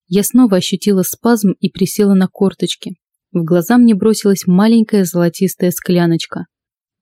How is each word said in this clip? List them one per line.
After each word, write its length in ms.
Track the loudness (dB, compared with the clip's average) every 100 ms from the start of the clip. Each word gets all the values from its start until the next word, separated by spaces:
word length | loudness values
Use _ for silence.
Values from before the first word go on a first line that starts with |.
| _
Я 160 | -2
снова 340 | 0 2 4 2
ощутила 460 | -2 -4 0 0
спазм 480 | -2 -4 -2 0 0 -2
и 100 | -6
присела 440 | -4 -4 0 2
на 140 | 2 0
корточки. 680 | -2 -4 -2 -8 -8 -14 -18 _ _ _
В 120 | -6
глаза 340 | -2 -2 2 4
мне 180 | 4 4
бросилась 500 | 0 0 0 0 2
маленькая 600 | 2 4 2 2 0 -2
золотистая 680 | -2 -2 -2 -4 -2 -4
скляночка. 760 | -2 -2 0 0 -2 -4 -12 -14 _ _ _ _ _